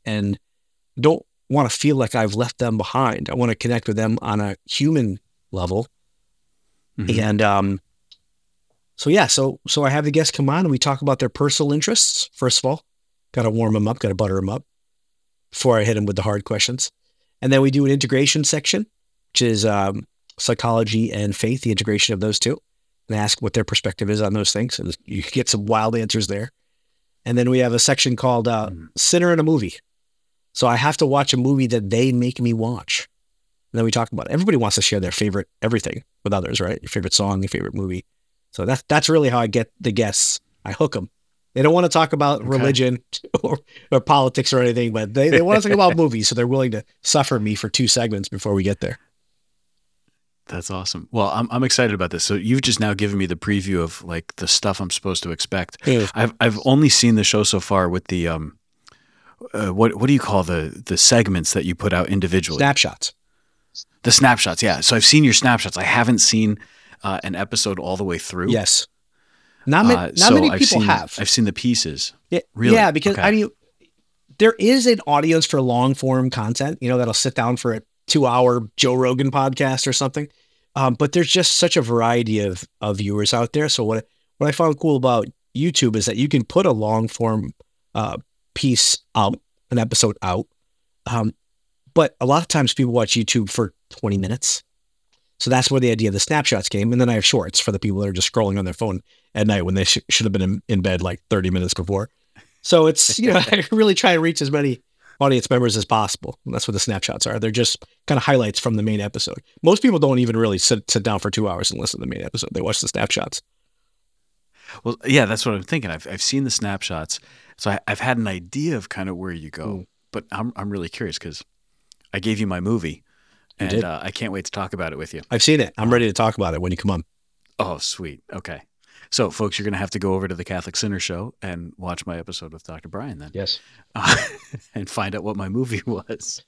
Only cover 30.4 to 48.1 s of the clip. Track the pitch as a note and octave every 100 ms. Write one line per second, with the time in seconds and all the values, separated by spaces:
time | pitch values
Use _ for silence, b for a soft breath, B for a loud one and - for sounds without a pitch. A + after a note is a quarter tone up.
30.4 | _ - B2 A#2+ C#3+ D3+ C#3+ C#3 C3+ B2+
31.4 | B2+ C#3 B2+ A#2 G2 A2+ C3 B2 B2 B2+
32.4 | A#2+ A2+ A2+ A2+ - - - _ _ _
33.4 | _ _ _ A#2 A2+ A#2 A#2 - - D#3
34.4 | G3 C#3+ G#2+ - - G#2 F2+ - G#2+ G2
35.4 | - _ A2 A2+ - - - _ G#2 G2
36.4 | - - F2+ - F2+ G#2+ F2 - G2+ F#2+
37.4 | G2 - G1+ - F#2+ F#2 - _ _ _
38.4 | _ - F#2+ C3 - D3+ D#3 D#3+ C3+ A#2+
39.4 | A2+ A#2 A2+ _ A#2+ G#2 G#2+ - - -
40.4 | - _ G2 G2 D3+ G#2 F#2 _ _ _
41.4 | _ C3 D3 F3 F3 D#3+ D#3+ D3 C#3+ C3+
42.4 | A#2 C3+ C3+ B2+ B2+ B2 - - - -
43.4 | - D3+ B B B C3+ - C#3+ C3 C#3+
44.4 | B2+ C3 B2 A#2+ A#2 A2 G#2+ B2+ D3 E3
45.4 | F3 G#3+ G3+ G3+ F3+ E3 D#3 A#2 G#2 A#2+
46.4 | A#2+ C3+ C3 G#2+ - _ - D3+ C3+ B2
47.4 | G#2+ G#2 G#2+ - B2 B2 A#2